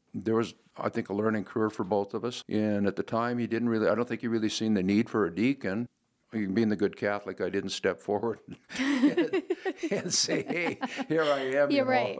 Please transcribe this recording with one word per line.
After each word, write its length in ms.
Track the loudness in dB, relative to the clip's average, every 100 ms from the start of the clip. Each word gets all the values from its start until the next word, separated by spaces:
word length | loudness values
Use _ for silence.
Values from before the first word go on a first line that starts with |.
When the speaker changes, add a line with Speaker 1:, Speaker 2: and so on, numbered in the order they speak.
| _
Speaker 1:
There 220 | -6 0 2
was, 180 | 0 -6 _ -6
I 120 | -4
think, 200 | -4 -4
a 40 |
learning 300 | 0 0 0 -2
curve 280 | 0 0
for 100 | -2
both 300 | 0 0 0 -4
of 80 | -6
us. 180 | -8 -4
And 380 | 0 2 2 0
at 80 | 0
the 80 |
time, 340 | -2 -2 0 -2
he 80 | -2
didn't 220 | 0 0
really, 180 | 2 2
I 60 | 2
don't 120 | 0
think 140 | -4
he 60 | -2
really 220 | 0 0
seen 240 | 0 2 2
the 80 |
need 260 | 4 2 2
for 160 | 2 2
a 80 |
deacon. 540 | 2 0 0 -2 -4 -6 _ _ _ _
Being 360 | -4 0 2 2
the 60 | 2
good 220 | 0 0
Catholic, 420 | -2 -2 -4 -4
I 80 | -2
didn't 200 | -2 -2
step 320 | -2 0 0
forward 380 | -2 -2 -2 -4 -12 -18
<laughs> 200 | -10 -4
and, 640 | 0 4 4 2 0 -2 -2 -4 -6 -6 -4
and 220 | -4 0
say, 300 | 0 0 -2
"Hey, 360 | -2 -2 -4 -4 -6 -6 -2
here 160 | 2
I 160 | 2 2
am," 320 | 2 2 4
Speaker 2:
Yeah, 60 | 4
Speaker 1:
you 60 | 2
know. 40 |
Speaker 2:
right, 300 | 2 0